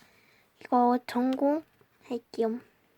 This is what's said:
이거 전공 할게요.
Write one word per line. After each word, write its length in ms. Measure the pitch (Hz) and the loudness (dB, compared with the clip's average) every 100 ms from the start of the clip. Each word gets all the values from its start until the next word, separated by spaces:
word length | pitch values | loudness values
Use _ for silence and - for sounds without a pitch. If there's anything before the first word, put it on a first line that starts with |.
| - _ _ _ _ _ | -20 _ _ _ _ _
이거 360 | - 247 240 247 - | -2 2 4 2 -2
전공 560 | 247 254 269 285 311 - _ _ _ - | -2 -2 0 0 0 -6 _ _ _ -12
할게요. 520 | - - - 226 240 - _ _ | -12 -8 -4 -4 -4 -10 _ _